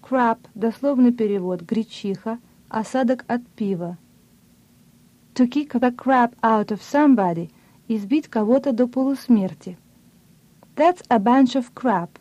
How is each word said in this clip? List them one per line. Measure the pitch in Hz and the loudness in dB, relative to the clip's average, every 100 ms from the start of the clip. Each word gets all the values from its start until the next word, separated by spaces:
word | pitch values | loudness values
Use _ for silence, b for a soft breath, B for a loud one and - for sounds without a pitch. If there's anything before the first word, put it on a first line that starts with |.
Crap – | - 262 233 226 - 208 | -2 0 0 0 -8 -6
дословный | 226 220 277 269 247 | -4 -2 -2 4 4
перевод, | 240 214 202 180 180 | 4 -2 -2 -4 -6
гречиха, | 170 226 220 - 202 190 220 233 b b b | -4 -6 -6 -8 -8 -6 -8 -10 b b b
осадок | 220 214 254 247 254 - | -8 -4 -2 0 -2 -4
от | 240 240 | -6 -6
пива. | - 208 185 175 175 _ _ _ _ _ _ _ _ _ _ _ _ _ - | -8 -4 -4 -6 -12 _ _ _ _ _ _ _ _ _ _ _ _ _ 0
To | 247 | 0
kick | 285 294 | 0 -4
the | 240 247 | -2 -2
crap | 247 254 262 240 - | -2 0 2 2 0
out | 226 220 208 | 0 0 -2
of | 208 | -8
somebody – | - 285 294 240 185 170 170 b b b _ | -2 2 4 4 2 -2 -8 b b b _
избить | 220 202 302 - | -6 -2 -2 -2
кого-то | 226 214 262 285 | -2 2 2 0
до | 226 247 | -2 -2
полусмерти. | 254 269 269 - 226 185 156 - 175 _ _ _ _ _ _ _ _ _ - | 0 -2 -4 2 2 2 -8 -18 -18 _ _ _ _ _ _ _ _ _ 2
That's | 320 359 - | 2 2 0
a | 240 | 0
bunch | 202 262 262 277 | 4 4 4 2
of | 240 - | -6 -6
crap. | 254 190 170 - | -2 -2 -4 -14